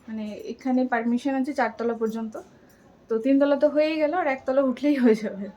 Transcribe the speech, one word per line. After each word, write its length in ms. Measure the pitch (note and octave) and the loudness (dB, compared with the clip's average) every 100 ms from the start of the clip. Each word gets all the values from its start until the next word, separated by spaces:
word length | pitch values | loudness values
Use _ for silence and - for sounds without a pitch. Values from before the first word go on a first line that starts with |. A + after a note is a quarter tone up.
| - | -14
মানে 200 | A3 G#3+ | -10 -10
এখানে 580 | G3+ - A#3 C4 B3+ B3+ | -10 -12 -8 -2 0 2
পারমিশন 480 | A#3 A#3 A#3+ C#4+ | 0 0 0 0
আছে 180 | C4+ C4 | -2 -2
চারতলা 420 | C#4 A3+ A3+ A#3 | -2 -4 -2 -4
পর্যন্ত, 460 | A3 A3 A3+ A3 D#4 - - _ _ - _ - | -2 -4 -4 -8 -12 -18 -20 _ _ -20 _ -6
তো 100 | A3 | -2
তিনতলা 380 | B3+ C#4 C#4+ C#4 | 2 4 4 4
তো 120 | D4 | 4
হয়েই 280 | D4 D#4 D#4 | 4 2 2
গেল, 180 | D4 | 0
আর 120 | F4+ D4+ | 0 -2
একতলা 360 | C4+ - C4 | -2 -2 0
উঠলেই 320 | C4+ B3 D4 | 0 0 0
হয়ে 200 | C#4 A#3+ | 4 4
যাবে। 340 | G#3+ G#3+ F#3+ G3+ | 4 0 -10 -12